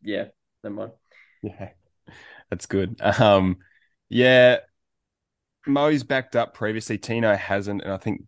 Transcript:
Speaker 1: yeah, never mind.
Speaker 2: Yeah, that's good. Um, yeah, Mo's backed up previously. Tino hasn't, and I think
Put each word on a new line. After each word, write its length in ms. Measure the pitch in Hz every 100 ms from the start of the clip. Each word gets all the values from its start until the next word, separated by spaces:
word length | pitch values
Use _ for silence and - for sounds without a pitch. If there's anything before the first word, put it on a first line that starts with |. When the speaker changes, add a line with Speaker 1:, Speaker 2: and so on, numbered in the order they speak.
Speaker 1:
yeah, 240 | 104 95 101 _ _ _
never 100 | 107
mind. 180 | 101 101 - _ _ _ _
Speaker 2:
Yeah, 280 | 107 - 95 _ _ _ _ - - - _
that's 160 | 92 -
good. 340 | 98 95 120
Um, 580 | 104 101 110 98 92 92 _ _ _ _ -
yeah, 500 | 110 127 127 123 113 - _ _ _ _ _ _ _ _ _ -
Mo's 360 | 143 147 151
backed 320 | 120 135 -
up 200 | 117 117
previously. 440 | - 110 110 - 107
Tino 360 | - 117 113
hasn't, 480 | 101 - 101 101 101
and 100 | 92
I 60 | 95
think 240 | 110 -